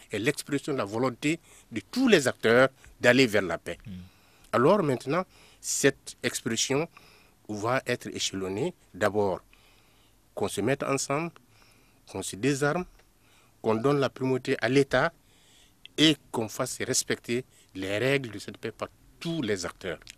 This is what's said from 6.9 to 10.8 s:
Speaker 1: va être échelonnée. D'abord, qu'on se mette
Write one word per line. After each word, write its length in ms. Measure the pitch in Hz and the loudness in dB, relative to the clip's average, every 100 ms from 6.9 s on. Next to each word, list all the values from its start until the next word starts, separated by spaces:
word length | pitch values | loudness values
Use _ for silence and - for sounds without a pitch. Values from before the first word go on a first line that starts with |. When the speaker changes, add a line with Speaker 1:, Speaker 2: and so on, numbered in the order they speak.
| - - - _ _ - | -10 -20 -20 _ _ -12
Speaker 1:
va 360 | 104 110 131 - | -6 -2 -2 -2
être 200 | 120 110 | -4 -4
échelonnée. 640 | - - 98 92 98 170 - _ | -8 -6 -6 -4 -4 -4 -6 _
D'abord, 480 | 90 104 104 101 87 _ _ _ _ _ _ _ _ _ | -2 0 2 0 -2 _ _ _ _ _ _ _ _ _
qu'on 140 | - 101 | -6 -6
se 140 | - | -2
mette 200 | 104 139 | -2 0